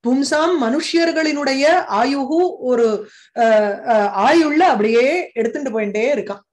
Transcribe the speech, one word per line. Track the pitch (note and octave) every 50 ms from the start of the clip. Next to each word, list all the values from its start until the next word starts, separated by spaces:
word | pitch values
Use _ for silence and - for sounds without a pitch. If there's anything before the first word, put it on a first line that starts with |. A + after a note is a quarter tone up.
| -
பும்சாம் | A#3+ B3+ C#4 C#4 - D#4 D4+ D#4 E4+ F4+ D#4
மனுஷ்யர்களினுடைய | B3 A3+ B3 D#4 E4+ - - E4+ E4 E4 D4+ D#4+ D#4+ D#4 D4 C#4+ C#4+ C4+ C4+ C4+ C#4 D#4 F4 F#4 - - G#3
ஆயுகு | G#3 A#3+ C4+ C#4 C#4+ C4+ B3+ D#4 E4+ F#4 F4 - -
ஒரு, | C4 B3+ B3 A#3 A#3 A3 G#3+ G#3 G#3 - - - - _ _
அ, | - A#3 A3+ A3 G#3+ G#3 G#3 G3+ - -
அ, | - A3+ G#3+ G3+ G3 - G3
ஆயுள்ள | G3+ C4 D#4 E4+ D#4 D4+ D4 D#4 F#4
அப்படியே | F4+ C4 G#3 G#3 A3 A3+ A#3 B3 C4+ E4 F4+ E4 -
எடுத்துட்டு | _ A3+ A3+ A3+ - D4 C#4+ C4
போயிட்டே | G#3+ A3+ G#3+ G3+ G3+ G#3+ A3+ C4+
இருக்கான். | D4 A3 F#3 - G3 G3+ _ _